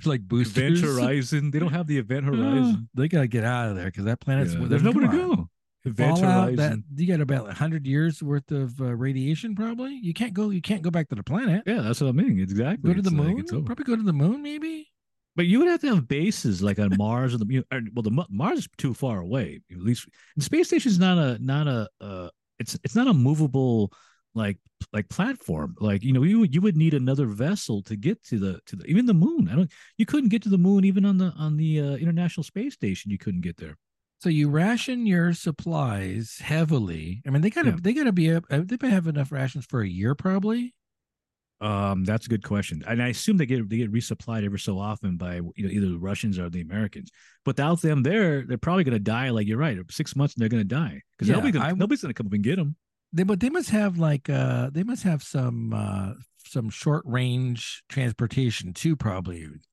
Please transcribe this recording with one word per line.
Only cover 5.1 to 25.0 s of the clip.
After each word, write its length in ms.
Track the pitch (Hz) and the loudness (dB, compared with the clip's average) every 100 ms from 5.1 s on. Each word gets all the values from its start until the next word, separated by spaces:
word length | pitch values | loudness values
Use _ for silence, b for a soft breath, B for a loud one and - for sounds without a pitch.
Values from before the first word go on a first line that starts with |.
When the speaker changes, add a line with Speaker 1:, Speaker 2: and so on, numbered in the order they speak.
| 294 | 4
Speaker 2:
to 60 | |
Speaker 1:
on. 120 | 359 294 | 2 0
Speaker 2:
go. 120 | 85 _ _ _ | -2 _ _ _
Event 340 | 131 107 147 165 | -6 0 2 4
Speaker 1:
Fallout, 300 | 185 185 185 123 | 4 4 4 2
Speaker 2:
Horizon. 260 | 151 110 147 | 0 -2 -6
Speaker 1:
that, 120 | 139 | -2
you 60 | 175 | 0
got 140 | 170 | 2
about 260 | 139 135 107 | 2 0 -2
a 60 | |
hundred 320 | - 151 160 135 | -4 -2 -2 0
years 360 | 143 165 151 | 2 2 0
worth 280 | 147 143 139 | -2 -2 -2
of, 280 | 143 131 123 | -4 -4 -4
uh, 120 | 127 | -4
radiation, 600 | 120 131 131 131 156 233 | -2 -2 -2 0 -2 -4
probably. 400 | 202 226 233 262 | -4 -4 -6 -8
You 180 | 277 185 | -6 -6
can't 220 | 165 233 | -4 -4
go, 160 | 190 214 | -2 -2
you 100 | 190 | -2
can't 220 | - 208 | -2 -2
go 80 | 160 | -2
back 180 | 170 151 | -2 -2
to 60 | |
the 80 | 104 | -6
planet. 400 | - 165 254 175 | -4 -2 2 0
Speaker 2:
Yeah, 160 | 190 226 | 0 0
that's 220 | 110 117 | 0 0
what 60 | 139 | 2
I 40 | |
mean. 260 | 127 247 104 | 4 4 2
Exactly. 520 | 92 98 123 143 151 | 0 0 -2 0 0
Speaker 1:
Go 40 | |
to 60 | 180 | 2
the 80 | 190 | 2
Speaker 2:
It's 80 | 156 | 2
like, 80 | 151 | 2
Speaker 1:
moon? 100 | 226 | 0
Speaker 2:
it's 140 | 320 | -4
over. 100 | 143 | -4
Speaker 1:
Probably 200 | 156 240 | -4 -4
go 120 | 269 226 | -2 0
to 60 | |
the 100 | 208 | 0
moon, 300 | 147 156 269 | 2 2 0
maybe? 480 | 294 302 320 320 311 _ _ _ _ - | -4 -8 -8 -8 -14 _ _ _ _ -2
Speaker 2:
But 100 | 175 | 4
you 140 | 220 | 4
would 80 | 349 | 4
have 120 | 339 | 4
to 120 | 294 | 2
have 140 | 202 120 | 2 2
bases, 540 | 139 185 - 120 92 | 0 0 0 0 0
like, 160 | 101 98 | 0 2
on 160 | 101 95 | 2 2
Mars 340 | 104 117 127 | 2 0 0
or 60 | 120 | -2
the, 80 | 104 | 0
you 100 | 131 | -2
know, 160 | - 135 | -2 -6
or, 20 | 110 | -6
well, 80 | 117 | -4
the 80 | 107 | -2
Mu-, 140 | 123 175 | -2 -2
Mars 300 | 98 165 339 | -2 -2 -2
is 100 | 180 - | -6 -6
too 160 | 139 | -4
far 280 | 113 135 104 | -2 -4 -4
away. 400 | 87 127 87 73 - | -4 -4 -4 -8 -16
At 80 | 90 | -6
least 300 | 98 120 - b b - | -2 -2 -4 b b -6
the 60 | |
space 240 | 139 311 349 | -2 0 2
station 240 | 349 262 | 2 2
is 80 | 185 | 4
not 180 | 185 180 | 4 4
a, 220 | 143 113 | 2 0
not 300 | 127 139 151 | -2 0 0
a, 200 | 120 104 - | -2 -4 -10
uh, 280 | 101 95 87 - _ - | -12 -10 -12 -16 _ -12
it's, 180 | 117 - | -10 -8
it's 140 | - 220 | -2 0
not 100 | 262 | 4
a 80 | |
movable, 800 | 165 123 151 151 131 131 113 101 b b b _ | 4 4 2 2 2 2 2 0 b b b _
like, 240 | 113 104 95 _ - - | -4 -4 -4 _ -16 -8
like, 160 | 110 | -6